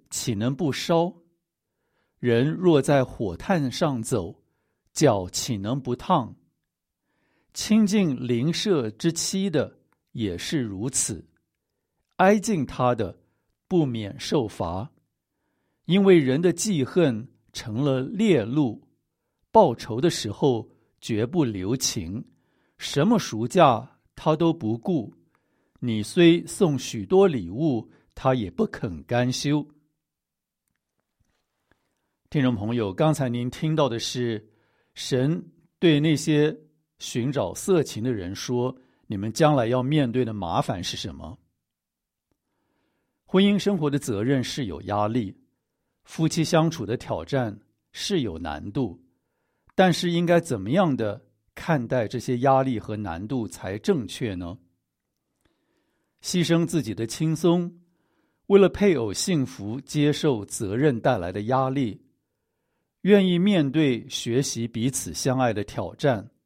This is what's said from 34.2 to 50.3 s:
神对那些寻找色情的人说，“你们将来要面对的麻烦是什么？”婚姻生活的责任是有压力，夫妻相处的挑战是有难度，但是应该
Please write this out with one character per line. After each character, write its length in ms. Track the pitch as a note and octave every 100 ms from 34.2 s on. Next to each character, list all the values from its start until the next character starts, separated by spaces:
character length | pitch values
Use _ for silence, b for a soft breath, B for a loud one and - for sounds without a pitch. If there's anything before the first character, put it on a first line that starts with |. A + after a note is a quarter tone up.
| A#2+ A2 - _ _ _ _
神 500 | - - B2+ C3+ F3 E3+ _ _ _
对 220 | F3 D3
那 160 | D#3 D3
些 400 | D#3 D3+ D3+ D#3 _ _ _ _
寻 320 | - C3 A#2+
找 220 | C#3 F#2+
色 300 | - - F3+
情 200 | C3 A2
的 100 | A#2+
人 220 | A2+ F2+
说 400 | F#2+ - B2 B2 B2+ b b b
，“你 100 | G2+
们 140 | G#2+
将 240 | A2 D3+
来 120 | D3 A2+
要 160 | B2+
面 280 | B2+ D3+ C3
对 140 | A#2
的 80 | A#2
麻 300 | G#2 F2 G2
烦 200 | D3 G2+
是 140 | - -
什 180 | G2+
么？” 240 | C#2+ D#2 - _ _ _ _ _ _ _ _ _ _ _ _ _ _ _ _ _ _ _
婚 180 | F#3+
姻 140 | G3+ G3+
生 180 | G3 G3
活 140 | D3
的 80 | C#3
责 260 | C3+ G2+
任 180 | A#2 C#3
是 220 | A#2+ -
有 160 | A#2 D2
压 240 | F#2 G2+ G#2
力， 300 | A#2+ G2+ - _ _ _ _ _ _
夫 220 | _ - D#3+
妻 160 | -
相 280 | D3+ E3 D#3+
处 140 | D#3+
的 120 | G#2 A2
挑 280 | - F#2+
战 320 | D#2+ C#3 A#2 G2+ _ _ _
是 300 | - - G3
有 160 | A#2 D#2+
难 340 | E2+ D2+ F2+
度， 280 | A2 A#2 E2+ _ _ _ _ _ _ _
但 180 | - F#3
是 180 | E3 F3+
应 140 | E3+
该 160 | E3+